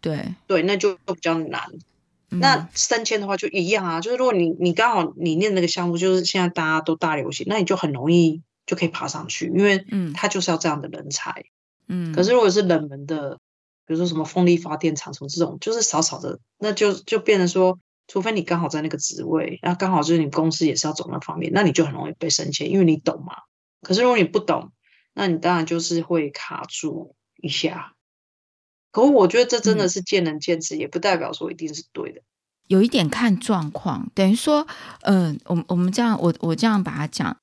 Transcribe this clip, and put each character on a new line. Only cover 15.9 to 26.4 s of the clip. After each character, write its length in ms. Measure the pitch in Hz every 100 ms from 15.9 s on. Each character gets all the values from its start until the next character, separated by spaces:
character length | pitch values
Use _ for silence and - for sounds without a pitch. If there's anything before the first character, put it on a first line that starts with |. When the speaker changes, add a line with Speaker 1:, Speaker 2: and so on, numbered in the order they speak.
| 151
Speaker 2:
少 180 | 160 -
的， 200 | - - _ _
那 120 | 208
就， 220 | 208 208
就 260 | 185 - 220
变 180 | - 208
成 80 | 180
说， 320 | 185 185 185 _ _ _
除 140 | 202
非 100 | 196
你 100 | 214
刚 180 | 160 170
好 80 | 151
在 140 | 151
那 80 | 156
个 80 | 151
职 260 | - -
位， 360 | - 160 - 180
那 120 | - 180
刚 160 | 190
好 120 | 180
就 120 | 151 170
是 60 |
你 80 | 151
公 220 | 139 160
司 140 | 156 160
也 100 | 131
是 120 | 156
要 60 |
走 160 | 143 -
那 80 | 147
方 200 | 143 156
面， 120 | 170
那 100 | 190
你 80 | 196
就 140 | 143 156
很 80 |
容 160 | 135 147
易 40 | 160
被 100 | 170
升 220 | - -
迁， 180 | 143 151
因 100 | 190
为 60 | 175
你 120 | 151
懂 260 | - - 139
嘛。 80 | - _ _ _ _
可 120 | -
是 100 | 185
如 40 | 247
果 80 | 240
你 80 |
不 160 | 175 208
懂， 320 | - 147 - _ _ _ _
那 140 | - 196
你 100 | 165
当 160 | 165 175
然 80 | 160
就 140 | 170
是 200 | 165 170
会 280 | 165 170 147
卡 340 | -